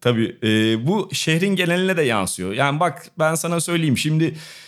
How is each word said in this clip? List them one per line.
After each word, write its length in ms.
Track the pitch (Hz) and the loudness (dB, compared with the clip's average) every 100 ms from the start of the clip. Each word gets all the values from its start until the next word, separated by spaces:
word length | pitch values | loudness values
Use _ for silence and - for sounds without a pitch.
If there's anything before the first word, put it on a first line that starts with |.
tabii, 360 | 120 113 110 - | 0 2 0 -2
e, 440 | 110 107 110 113 131 | 0 2 2 2 0
bu 220 | 208 - | 0 -2
şehrin 440 | - - 160 196 185 | -4 0 0 2 0
geneline 400 | 175 175 185 180 | 0 0 0 2
de 60 | |
yansıyor. 500 | 131 110 90 - 92 | 2 2 0 -4 -4
Yani 280 | 107 139 151 | 0 0 0
bak, 260 | 170 - - - | -2 -4 -10 -2
ben 160 | 156 | 0
sana 260 | 160 170 170 | 0 -2 -2
söyleyeyim, 380 | 160 170 156 120 | -2 0 2 2
şimdi 360 | 156 156 160 - - - | 2 2 0 -2 -12 -20